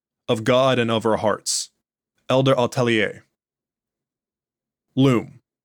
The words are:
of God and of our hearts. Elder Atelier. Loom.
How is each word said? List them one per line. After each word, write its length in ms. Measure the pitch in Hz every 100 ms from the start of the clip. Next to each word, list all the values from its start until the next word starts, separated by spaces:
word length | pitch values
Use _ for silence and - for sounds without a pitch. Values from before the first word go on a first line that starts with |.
| _ _ -
of 160 | 113
God 360 | 110 127 135 123
and 120 | 113
of 140 | 113
our 140 | 110 104
hearts. 500 | 107 95 - - - _ _ _ _ _ -
Elder 280 | 131 135 127
Atelier. 640 | 120 - 120 113 98 - - _ _ _ _ _ _ _ _ _ _ _ _ _ _ _ _ 131
Loom. 440 | 135 117 - - _ _